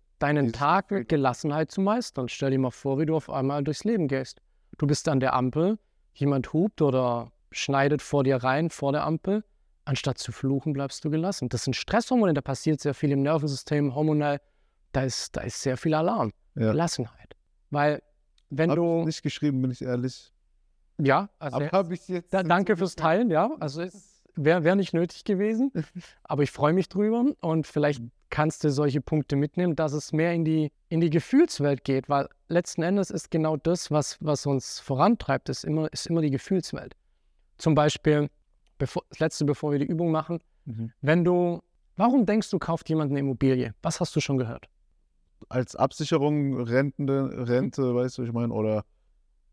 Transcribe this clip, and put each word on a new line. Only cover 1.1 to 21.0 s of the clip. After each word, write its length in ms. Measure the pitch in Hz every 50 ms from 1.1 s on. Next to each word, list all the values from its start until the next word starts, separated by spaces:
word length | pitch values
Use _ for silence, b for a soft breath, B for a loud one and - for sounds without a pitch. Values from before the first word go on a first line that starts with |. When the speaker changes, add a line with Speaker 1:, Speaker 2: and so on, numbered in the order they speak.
| 165 147
Speaker 1:
Gelassenheit 540 | 135 127 120 - - 147 143 156 160 -
zu 80 | - 190
meistern. 480 | 190 202 220 247 233 - - 139 127 120
Stell 240 | - - 139 135
dir 60 | 135 135
mal 100 | 131 123
vor, 300 | - - - 139 135 139
wie 60 | 160
du 100 | 151 160
auf 120 | 156 - -
einmal 360 | 147 139 131 139 143 147 139
durchs 180 | 151 143 -
Leben 240 | - 214 233 196 160
gehst. 340 | 131 139 135 131 - - - _ _ _ _ _ _ - -
Du 80 | 147
bist 220 | 143 147 - - 165
an 120 | 143 131
der 120 | 131 127
Ampel, 460 | - 127 127 127 117 151 170 196 220 - _ _ _ _ _ _
jemand 400 | _ - 139 143 139 135 120 -
hupt 300 | - 156 190 214 - -
oder 500 | 151 139 127 131 127 123 120 120 117 120 - _ _ _
schneidet 520 | - - - - 139 139 139 143 151 127
vor 220 | - - 147 143 131
dir 120 | 135 135
rein, 320 | 123 120 131 131 151 170 165
vor 240 | - - 143 139
der 120 | 139 151 147
Ampel. 380 | 151 160 160 - 190 202 214 - _ _ _ _ _ _ _ _
Anstatt 320 | - 135 - - 139 120 -
zu 140 | - -
fluchen, 420 | - - - 131 139 135 - 156 139
bleibst 280 | 135 139 135 - -
du 60 | - 151
gelassen. 400 | 151 156 165 196 190 - 143 120
Das 160 | - 113 -
sind 100 | 135 127
Stresshormone, 600 | - - - - 233 233 - 254 240 214 180 151
da 80 | 143
passiert 380 | - - 135 - - 160 156 -
sehr 120 | - 151
viel 180 | 135 - - 143
im 100 | 139 139
Nervensystem, 720 | 139 147 165 151 151 147 135 - - - 151 147 143 139 123
hormonell. 440 | 147 156 156 151 147 147 147 143 - - _ _ _ _ _ _ _ _ _
Da 100 | - 127
ist, 320 | 135 127 - - - - -
da 60 | -
ist 200 | - - - -
sehr 160 | - 135 127 -
viel 160 | - 160 156
Alarm. 360 | 156 160 190 226 208 123 107 - _ _ _ -
Speaker 2:
Ja. 160 | 120 113 110
Speaker 1:
Gelassenheit. 640 | 107 151 170 165 - - 120 - - - - - - - _ _ _ _ _ _
Weil, 320 | 143 147 147 151 151 - - _ _ _ _ _ _ _ _ _
wenn 180 | 139 135 160 165
Speaker 2:
Hab 60 | 143
Speaker 1:
du 240 | 170 170 170 165 165
Speaker 2:
ich 60 | 165
nicht 160 | 160 156 -
geschrieben, 400 | - 143 - - 151 147 135 131
bin 80 | 131 131
ich 100 | 123 -
ehrlich. 500 | 131 127 123 123 123 131 - - - _ _ _ _ _ _ _ _ _ _ _ _ _ _
Speaker 1:
Ja, 320 | -